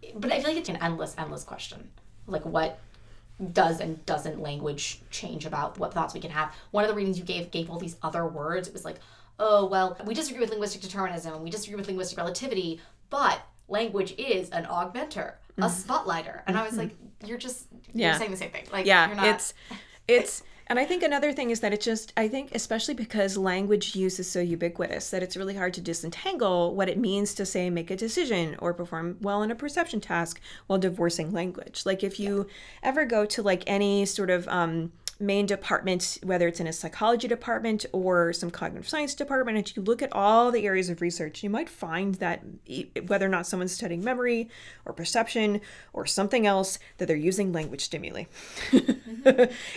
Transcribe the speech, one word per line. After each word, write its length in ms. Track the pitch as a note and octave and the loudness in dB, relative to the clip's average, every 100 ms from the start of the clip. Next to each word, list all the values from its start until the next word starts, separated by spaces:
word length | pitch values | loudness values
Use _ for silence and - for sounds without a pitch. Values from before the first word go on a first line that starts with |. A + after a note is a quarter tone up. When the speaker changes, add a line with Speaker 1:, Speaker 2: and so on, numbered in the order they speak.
| - - | -12 -6
Speaker 1:
But 160 | A#3+ | 0
I 80 | - | 0
feel 100 | C#4 | 2
like 80 | D#4+ | 0
it's 120 | - | -2
an 80 | E3+ | -2
endless, 340 | E3+ E3 D#3 - | -2 -2 -4 -6
endless 260 | D3+ D3+ | -8 -8
question. 460 | - - - - - - - - - | -12 -12 -12 -14 -18 -20 -20 -20 -6
Like, 180 | F#3+ E3+ | -4 0
what 340 | E3 D#3+ - - - - - - - F#3 | 0 0 -4 -18 -20 -20 -20 -20 -10 -2
does 260 | E3+ E3+ D#3+ | 4 4 4
and 260 | D#3+ D#3+ - | -4 -6 -2
doesn't 340 | D#3 D#3 D3+ | -2 -2 -6
language 580 | D3+ D3 D3 C#3+ - - - | -6 -4 -4 -4 -6 -8 -12
change 360 | - G#3 D#3+ A#3+ | -10 -8 -8 -6
about 320 | D3+ C#3+ - | -4 -4 -4
what 160 | E3+ | -4
thoughts 200 | F3 D#3 | -2 -2
we 60 | - | -4
can 120 | E3+ | -6
have? 220 | D3+ D#3 - - | -2 -2 -4 -4
One 120 | G3+ | 2
of 60 | G#3+ | 2
the 60 | G#3 | 2
reasons 220 | G3 F3 | 0 -2
you 60 | F3 | -2
gave, 260 | F3 F3 | -6 -4
gave 180 | E3+ E3 | -4 -4
all 100 | E3+ | -6
these 180 | F3+ - | -8 -6
other 240 | D#3+ E3+ E3+ | -4 -2 -2
words, 420 | D3+ D3 F3+ F3+ | -2 -4 -2 -4
it 60 | |
was 120 | - - | -8 -10
like, 120 | - - - - _ | -10 -16 -20 -20 _
"Oh, 260 | G#3+ G#3 F#3+ | 6 8 6
well, 320 | G3 F#3 F3+ G3+ | 4 4 0 -4
we 80 | |
disagree 260 | A3+ D4+ B3 | -2 -4 0
with 80 | A3+ | 0
linguistic 320 | G#3+ G#3 - | 0 -4 -4
determinism 520 | F#3 G3 F#3+ F3 D#3+ | -10 -4 -2 -2 -6
and 100 | D#3 | -8
we 60 | E3+ | -6
disagree 260 | G3+ G3+ G3+ | -6 -6 -8
with 100 | G3 | -6
linguistic 300 | F#3 F3 - | -4 -4 -4
relativity, 640 | F3 F3 C4 G3+ E3+ E3 - - - | -4 -4 -2 -2 -2 -6 -10 -20 -6
but 320 | C#4 B3 D3+ - - - | 2 2 2 -4 -20 -6
language 460 | G3 A3+ G3 F3 - | -2 -2 -2 -4 -4
is 320 | C4+ F#3+ F#3 | 0 0 0
an 160 | E3+ F3 | -6 -4
augmenter, 680 | F3 F3 A#3+ - G3+ D#3 - - - | -4 -4 -4 -8 -8 -10 -12 -16 -2
a 40 | |
Speaker 2:
Mm-hmm. 300 | F#3 - - | 0 0 0
Speaker 1:
spotlighter." 500 | C4+ - E3 - - - | -2 0 -4 -4 -10 -2
And 100 | F#3+ | 0
I 60 | |
was 80 | A3 | 0
Speaker 2:
Mm-hmm. 80 | A3 | -2
Speaker 1:
like, 140 | F3 - - - G#3 | -6 -8 -20 -18 -10
"You're 120 | A#3+ | -10
just, 300 | B3+ A#3+ - - - | -8 -12 -12 -20 -10
you're 140 | A3 F#3 | 0 2
Speaker 2:
Yeah. 100 | D#3+ | 2
Speaker 1:
saying 140 | G#3 | 0
the 60 | F#3+ | -4
same 140 | F3 | -8
thing." 140 | C#3+ - | -10 -8
Like, 140 | G3 F#3+ | -2 6
Speaker 2:
Yeah, 220 | F#3 E3 | 8 6
Speaker 1:
you're 80 | G#3 | 4
not 100 | G3 | 2
Speaker 2:
it's, 260 | G#3 - - - - - - - | 4 -2 -10 -16 -16 -16 -18 4
it's, 360 | A#3+ - - - - - | 4 4 -6 -12 -20 -2
and 120 | A#3+ | 0
I 60 | C#4 | 2
think 180 | F4+ | 2
another 280 | E4+ C#4+ D4 | 2 2 0
thing 200 | C#4 B3 | 0 -2
is 80 | A3+ | 0
that 140 | G#3 | 0
it's 120 | G#3 A#3 | 0 0
just, 260 | A3+ - - | -2 -2 0
I 100 | A3 | 0
think 220 | C4 C#4 A3+ | 0 -4 -6
especially 400 | - A3+ A3 D4 | -4 -2 -2 -4
because 420 | A3 A3 G3 F#3+ | -4 0 0 2
language 580 | F#3+ F#3 G3 G#3 - F#3+ | 0 2 4 2 2 0
use 220 | F#3+ F#3 | 0 0
is 100 | F3+ | -4
so 100 | F3+ | -2
ubiquitous 720 | F3 E3+ E3+ E3+ F3 - - | 0 0 -2 -2 -4 -4 -4
that 100 | F#3 | -4
it's 160 | F3+ F#3 | -4 -4
really 160 | G3 G3 | -6 -2
hard 200 | F3+ F3+ | -2 -4
to 60 | |
disentangle 920 | F3 D#3+ D#3+ - F#4+ F#4 G#3+ F3+ F3 F#3 | -6 -6 -6 -6 -4 0 2 4 2 2
what 140 | F#3+ | 0
it 80 | F3+ | 2
means 380 | A3+ G3 G3+ - | 2 2 0 -2
to, 100 | F#3+ | -2
say, 240 | - F3+ | 0 0
make 220 | F3 E3+ | 0 -2
a 40 | F#3+ | -4
decision 600 | A3+ A3+ D#4 G#3 D#3+ D3 | -2 0 0 2 0 -2
or 140 | E3+ | -2
perform 440 | F3 F3 D#3+ E3+ F3+ | -2 -4 -4 -6 -4
well 220 | G3+ G3+ | -2 0
in 80 | G#3+ | 0
a 40 | A3+ | -2
perception 460 | D4 D4 E4 G#3+ | -4 -2 -2 -2
task 400 | - E3+ E3 - - - - | -2 -2 -2 -6 -14 -18 -2
while 140 | F#3+ | 0
divorcing 520 | F#3+ F3 E3+ E3+ D#3 | 2 2 0 0 -2
language. 520 | F#3+ F3+ F3 - - - | -2 -4 -6 -12 -6 -2
Like, 180 | F#3+ | 0
if 160 | G3 G3 | 0 -2
you 280 | G3+ G3+ G3 | 0 0 -2
Speaker 1:
Yeah. 420 | - - - - | -8 -20 -4 0
Speaker 2:
ever 160 | C4 C#4+ | 2 4
go 200 | A3+ G#3 | 4 2
to, 160 | G#3 | 2
like, 200 | G3+ F#3 - | 2 2 2
any 380 | G3+ G3+ G3+ G3 | 2 4 4 2
sort 240 | - F#3+ | 0 2
of, 160 | F3+ F3 | 2 2
um, 440 | F3+ E3+ E3 E3 - - - | 0 2 0 -4 -6 -12 -4
main 280 | G3+ G3 G3+ | 0 2 2
department, 720 | G3 - E3 F#3+ F3+ F3+ - | 0 0 0 2 0 0 -6
whether 220 | F#3+ F3+ E3+ | 0 4 4
it's 140 | E3+ | 2
in 80 | E3 | -4
a 60 | |
psychology 520 | D#3+ D#3+ - A3 A#3+ B3 | -4 -8 0 4 4 2
department 600 | A3+ - A3+ A3 G#3+ - | -2 0 -2 0 0 0
or 400 | F#3+ F#3 F3+ E3+ | 0 4 4 4
some 180 | E3+ F3 | 2 -4
cognitive 380 | - E3 - - | -6 -8 -8 -4
science 240 | D#4 D4 C#4+ | -2 -2 -4
department, 420 | C#4 C4+ A#3+ G#3+ | -2 0 2 0
and 160 | G#3 | -2
you 80 | - | -4
look 200 | F#3+ A#3 | 0 2
at 100 | C#4 | 2
all 400 | - G3 A3+ A#3+ | 4 6 8 8
the 140 | A#3+ G3+ | 4 2
areas 240 | F#3+ F3+ | 2 0
of 100 | E3+ | 0
research, 420 | F3 E3+ D#3 D3+ | 0 0 -6 -6
you 80 | G3+ | -4
might 200 | G#3+ E4 | -2 -4
find 460 | - F3 E3 G3 F#3 | -8 -4 -2 0 0
that 280 | F3+ E3+ - - - | -2 -4 -8 -18 -10
e-, 220 | C3 - - F3+ | -8 -6 -8 0
whether 180 | G3 F#3+ | 2 2
or 40 | |
not 180 | F#3 F3 | 0 0
someone's 240 | F#3 F3+ | -4 -4
studying 320 | F3+ G#3+ E3+ | -4 -4 -4
memory 460 | G#3 B3+ B3 A#3 A#3 - - - | -2 0 2 0 -2 -10 -20 -16
or 80 | - | -12
perception 680 | - C4 A#3+ A3+ A#3 G#3+ G#3 G#3 - - | -8 0 2 2 2 2 2 -2 -20 -12
or 120 | - - | -6 -2
something 400 | - G3 B3+ G#3+ | 0 2 4 6
else, 340 | F#3+ F#3+ - - - | 6 2 -4 -10 -6
that 80 | F3 | 0
they're 100 | D#3 | 2
using 380 | D#3 F#3+ G3 | 4 2 0
language 320 | E3+ D#3 C3+ - | 0 -4 -6 -6
stimuli. 380 | D3+ - - - - - - - | -6 -8 -10 -12 -14 -14 -10 6
<laughs> 20 | B3+ - - - A3+ C4 | 6 6 -2 -2 6 8
Speaker 1:
Mm-hmm. 280 | C4 A#3+ - - | 10 6 4 -12